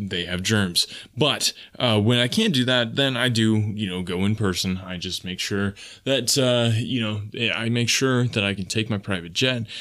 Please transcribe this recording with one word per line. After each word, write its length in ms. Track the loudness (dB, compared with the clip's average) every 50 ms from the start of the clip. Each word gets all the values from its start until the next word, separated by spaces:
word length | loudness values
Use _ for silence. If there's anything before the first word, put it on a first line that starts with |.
they 240 | -8 -6 -4 -4 -4
have 180 | -4 -4 -4
germs. 460 | 0 2 2 2 2 2 2 0 -2 -2 -6 -14 -18 -12 _
But, 360 | 0 0 0 2 0 -2 -4 -4 -6 -12 -18 -6 -2
uh, 220 | 0 2 4 4
when 180 | 4 4 4 4
I 80 | 2
can't 260 | 2 2 2 2 2
do 120 | 2 2 2
that, 320 | 2 2 2 0 0 0
then 200 | 0 0 0 0
I 120 | 0 0 2
do, 280 | 2 4 4 4 4
you 320 | 2 2 0 -2 -4 -4 -4
know, 140 | -4 -4
go 220 | -4 -4 -2 0 2
in 100 | 2 2
person. 440 | 2 2 0 0 0 0 -2 -2 -4
I 180 | -6 -8 -10
just 280 | -8 -8 -8 -8 -8 -8
make 140 | -8 -8 -6
sure 360 | -4 -2 -2 0 0 -2 -2 -6 -12 -20 -20 -8
that, 340 | _ -2 0 0 0 0 2
uh, 400 | 2 4 4 4 4 2 2 2
you 240 | 0 0 -2 -2 -2
know, 220 | -2 -2 -4 -4 -6 -8 -6 -4 -2 -2 -2
I 140 | -2 -2 0
make 200 | 0 0 2 0
sure 360 | 2 2 2 4 4 4 2
that 160 | 2 2 0
I 120 | 0 0 0
can 100 | -2 -6
take 260 | -4 -4 -2 -2 -2
my 80 | -2 -4
private 340 | -2 -4 -4 -4 -4 -6
jet 300 | -2 0 0 0 0 -2 -4 -8 -10 -12